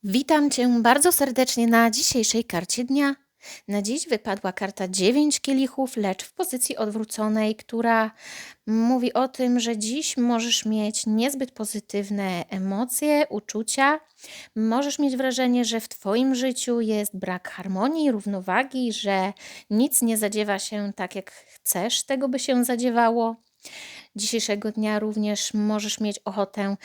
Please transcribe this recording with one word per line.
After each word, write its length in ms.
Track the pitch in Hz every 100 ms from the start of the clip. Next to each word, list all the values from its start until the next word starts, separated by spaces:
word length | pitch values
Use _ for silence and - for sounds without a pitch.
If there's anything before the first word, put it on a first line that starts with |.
Witam 460 | 208 208 277 311 294
Cię 180 | 269 247 240
bardzo 300 | 226 262 349
serdecznie 540 | 349 277 247 262 - 233
na 240 | 233 233
dzisiejszej 540 | 220 311 262 220 226
karcie 400 | 233 175 175 -
dnia. 320 | 247 269 285 277 _ _ - - -
Na 140 | 202
dziś 260 | 202 269 339
wypadła 440 | 220 220 196 190
karta 360 | 180 196 - 190
dziewięć 520 | 185 190 254 302 285
kielichów, 560 | - 269 269 - 262 -
lecz 280 | 202 190
w 80 | -
pozycji 440 | _ 254 254 - 254
odwróconej, 800 | 214 214 214 - 214 214 214 220
która 540 | - 226 233 226 220 - - - - - -
mówi 460 | 220 226 254 247
o 160 | 233 262
tym, 320 | - 254 247
że 180 | 226 226
dziś 380 | 220 262 311 -
możesz 480 | 240 233 233 233
mieć 420 | 214 214 214 214 -
niezbyt 440 | 214 247 277 254
pozytywne 920 | - 208 214 - 202 202 202 196 180 -
emocje, 760 | 190 190 196 247 - 294 294 294
uczucia. 680 | 214 - 214 220 - 269 311 _ _ - - - -
Możesz 420 | 220 233 285 277
mieć 180 | 285 254
wrażenie, 480 | 262 240 254 247
że 160 | 233 226
w 80 | 220
Twoim 460 | - 196 220 262
życiu 460 | 254 262 247 - 240
jest 360 | 220 214 208 185
brak 320 | 190 180 -
harmonii, 640 | - 190 185 233 320 302
równowagi, 840 | 220 202 202 185 190 269 262 247
że 400 | 214 202 190 185 202 - - -
nic 320 | 208 269 -
nie 160 | 233 220
zadziewa 400 | 214 214 208 196
się 340 | - 214 202 196
tak, 200 | 185 196
jak 140 | 185
chcesz, 720 | - - - - 190 202 254
tego 260 | - 269 269
by 100 | 262
się 260 | - 254
zadziewało. 720 | 240 240 247 233 233 233 226 226 _ _ - - - - - -
Dzisiejszego 560 | 208 233 220 208 214
dnia 260 | 208 214 214
również 560 | 214 214 208 208 -
możesz 460 | 214 208 214 208 -
mieć 180 | 214 202
ochotę 580 | - 202 202 - 202 196